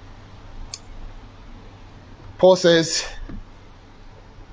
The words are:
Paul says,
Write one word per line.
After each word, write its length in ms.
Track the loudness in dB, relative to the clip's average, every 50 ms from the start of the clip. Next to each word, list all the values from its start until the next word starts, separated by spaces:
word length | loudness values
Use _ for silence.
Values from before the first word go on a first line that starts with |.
| -20 -20 -20 -20 -20 -20 -20 -18 -18 -16 -14 -14 -12 -12 -14 -16 -16 -16 -16 -14 -14 -14 -16 -16 -18 -20 -20 -20 -20 -20 -18 -18 -20 -20 -20 -20 -20 -20 -20 -20 -20 -20 -20 -20 -18 -18 0
Paul 180 | 6 6 8 8
says, 500 | 8 6 6 6 4 4 0 -2 -4 -6 -6 -10 -12 -12 -10 -12 -12 -14 -16 -18 -20 -20 -20 -20 -20 -20 -20 -20 -20 -20 -20 -20 -20 -20 -20 -20 -20 -20 -18